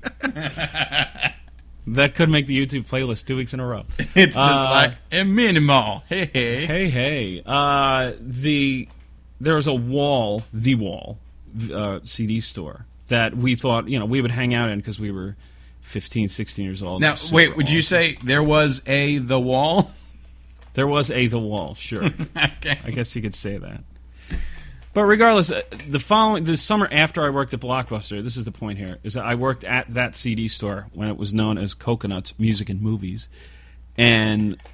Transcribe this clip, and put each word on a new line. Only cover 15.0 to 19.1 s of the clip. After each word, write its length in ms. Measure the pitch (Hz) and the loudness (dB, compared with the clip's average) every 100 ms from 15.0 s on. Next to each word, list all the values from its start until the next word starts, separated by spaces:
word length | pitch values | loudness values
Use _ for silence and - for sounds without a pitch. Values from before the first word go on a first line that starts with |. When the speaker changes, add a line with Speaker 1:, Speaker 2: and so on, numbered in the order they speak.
| 104 | -8
Speaker 2:
were 240 | 95 98 101 - - - - | -6 -10 -12 -20 -20 -20 -20
fifteen, 460 | - 104 - 117 101 | -10 -10 -4 -2 -2
sixteen 380 | - 104 - 95 | -2 -8 -6 -6
years 160 | 95 | -6
old. 200 | 92 92 | -6 0
Speaker 1:
Now, 120 | 151 | 0
Speaker 2:
Super 220 | - - 160 | 0 2 4
Speaker 1:
wait, 200 | 160 156 | 4 4
would 120 | 135 | 2
Speaker 2:
old. 40 | |
Speaker 1:
you 100 | 165 | 2
say 340 | - 175 165 - | 2 2 2 0
there 180 | 123 147 | 0 2
was 380 | 151 151 151 131 131 | 4 4 4 0 0
a 320 | 139 143 | 0 2